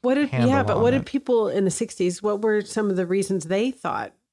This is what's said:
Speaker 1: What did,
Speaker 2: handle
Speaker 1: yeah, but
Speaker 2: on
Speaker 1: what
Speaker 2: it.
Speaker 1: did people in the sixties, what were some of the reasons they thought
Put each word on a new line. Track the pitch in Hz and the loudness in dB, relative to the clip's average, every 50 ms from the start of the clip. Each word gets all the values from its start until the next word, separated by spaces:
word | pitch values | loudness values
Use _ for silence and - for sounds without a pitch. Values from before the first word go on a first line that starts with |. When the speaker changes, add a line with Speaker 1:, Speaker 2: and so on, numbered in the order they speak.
Speaker 1:
What | - 247 262 | -2 0 2
did, | 285 294 277 | 2 0 0
Speaker 2:
handle | - 226 233 254 | 0 2 2 4
Speaker 1:
yeah, | 269 277 254 | 4 2 2
but | 208 214 - | 2 2 2
Speaker 2:
on | 233 | 2
Speaker 1:
what | 240 254 | 2 2
Speaker 2:
it. | 269 | 2
Speaker 1:
did | 262 | 0
people | - - 277 - - 247 226 214 - | -2 -4 -4 -2 0 2 2 2 2
in | - 202 196 | 0 0 0
the | 190 | 0
sixties, | 180 - 233 220 - - 185 180 175 - 208 | 0 -2 -4 -6 -4 -2 -2 -2 -2 -2 -2
what | 208 208 202 | -2 -2 0
were | 220 220 214 214 | 0 0 0 0
some | 202 208 - 220 214 202 | -2 -2 -2 -2 0 0
of | 185 | 0
the | 185 185 170 | 0 0 0
reasons | 185 196 196 196 190 185 147 | 0 0 0 0 -2 -4 -2
they | 156 185 196 226 262 | -2 -2 0 0 -2
thought | 254 - - 160 - 110 110 - - _ _ _ | -2 -4 -6 -6 -6 -6 -6 -8 -12 _ _ _